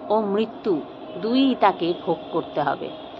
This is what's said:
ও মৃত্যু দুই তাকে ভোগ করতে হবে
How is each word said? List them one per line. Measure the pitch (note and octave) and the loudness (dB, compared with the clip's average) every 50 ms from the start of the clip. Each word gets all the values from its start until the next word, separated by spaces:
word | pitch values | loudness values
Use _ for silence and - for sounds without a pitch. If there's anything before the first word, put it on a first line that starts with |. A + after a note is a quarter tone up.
| - - | -2 0
ও | G#3 A3 | 2 2
মৃত্যু | A3 G3+ G3 G#3 A3+ A3 - - - D#3 F3 D3 B2+ - - - - - - - E3+ | 2 2 2 2 0 0 -4 -4 0 0 0 0 -2 -6 -12 -14 -14 -12 -10 -6 -2
দুই | A3 A#3+ C4 C4+ C4+ A#3+ - | 2 4 4 6 4 4 6
তাকে | G#3+ G3+ F#3 - F3+ E3 F3 - - | 4 4 4 4 0 -2 -2 -2 0
ভোগ | F#3+ E3+ D#3 - - - | -2 -2 -2 -2 -4 -4
করতে | E3 C3+ - - E3 D3 | -4 -4 -2 -2 0 0
হবে | D3 C#3 - - - - - - - - | 0 0 -2 -4 -10 -10 -12 -14 -14 -14